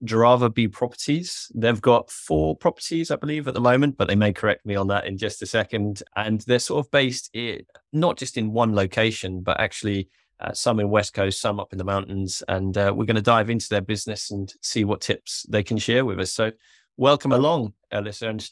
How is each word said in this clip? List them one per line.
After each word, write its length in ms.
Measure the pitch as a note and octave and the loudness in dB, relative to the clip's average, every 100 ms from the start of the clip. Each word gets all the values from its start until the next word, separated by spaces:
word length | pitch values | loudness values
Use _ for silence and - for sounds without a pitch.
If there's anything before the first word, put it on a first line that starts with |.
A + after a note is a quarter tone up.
Jarava 480 | A#2 A2+ A#2+ B2 B2 | -2 4 6 6 4
B 160 | A#2 A2+ | 2 0
Properties. 840 | - A#2+ - - D3+ F3+ - - | -2 -6 -4 -2 -2 -2 -10 -10
They've 260 | - A2+ A2 | 0 0 4
got 300 | B2+ A#2 - | 4 4 2
four 480 | - - D#3 D#3 D3+ | -10 -4 0 0 0
properties, 540 | F3 - - E3 E3 | -2 -2 -4 -4 -2
I 40 | D3 | -4
believe, 320 | D3 D3+ C3+ | -4 -6 -4
at 60 | |
the 80 | - | 2
moment, 340 | B2 B2+ C#3+ C3+ | 4 6 4 2
but 120 | G2 | 2
they 80 | G2+ | 4
may 180 | G#2 | 2
correct 320 | G2 G#2+ G2+ G#2+ | 2 0 0 -2
me 80 | |
on 140 | G2+ G2 | -2 0
that 180 | G2+ - | 0 -2
in 140 | G2 | -4
just 240 | G#2 - | -6 -6
a 20 | G2+ | -2
second. 560 | A2+ G#2 A2 G#2 G2+ - - | -2 0 -2 -4 -4 -8 -6
And 260 | A2 A2 | -2 -2
they're 160 | A2+ A#2+ | 2 0
sort 260 | - D3 | 2 -2
of 60 | C#3 | 0
based 400 | C#3+ C3+ B2 - A2 | 2 2 -2 -10 -10
i-, 240 | A#2 G2 - _ _ | -8 -8 -12 _ _
not 240 | D3+ E3 - | 0 0 0
just 180 | C3 - | -6 -4
in 180 | G#2+ | -2
one 200 | A2 A2+ | 2 2
location, 680 | G#2 F#2+ - A2 A2 F#2 F#2 | 2 2 2 2 0 -6 -4
but 180 | F2+ - | -2 -2
actually, 500 | G#2 - G#2+ G2 F#2+ _ _ _ | -2 -4 -4 -4 -6 _ _ _
uh, 120 | - | -10
some 280 | - - A2+ | -4 0 2
in 100 | G2+ | 2
West 240 | G#2 G2+ | 2 0
Coast, 260 | - G2 - | 0 -2 0
some 200 | A2+ G2+ | -4 -4
up 120 | F#2+ | -6
in 60 | F#2+ | -8
the 60 | |
mountains. 580 | F#2 G2 G2 F#2+ F#2+ - - | -2 -2 -2 -4 -4 -6 -6
And, 280 | F#2+ F#2+ G2 | -4 -2 0
uh, 160 | G2+ G2 | 0 0
we're 100 | A2 | 0
gonna 160 | A2 | 2
dive 300 | G#2 A#2 G#2+ | 4 4 2
into 180 | A#2 - | -2 -2
their 120 | G#2+ | -4
business 500 | F#2 G#2 - G#2+ - | -2 -6 -6 -10 -8
and 200 | G2+ G2 - | -8 -10 -10
see 200 | - - | -6 -2
what 180 | G#2 G#2 | 0 -2
tips 440 | - - - - - | -4 -6 -8 -12 -4
they 140 | G#2+ | -2
can 160 | G2+ A2 | -2 -2
share 260 | - A#2 | 0 2
with 160 | C3 F#2+ | 2 -2
us. 140 | F#2 | -4
So 200 | - A2 A2+ _ _ _ - | -2 -2 -4 _ _ _ 0
welcome 360 | C3 C#3+ C#3 | 4 4 4
along, 420 | B2+ C#3+ E3 A2 - _ | 2 2 0 -4 -8 _
Alyssa 360 | G#2 G#2 G#2 A2+ | -6 -6 -6 -6
and, 200 | A2 - | -6 -10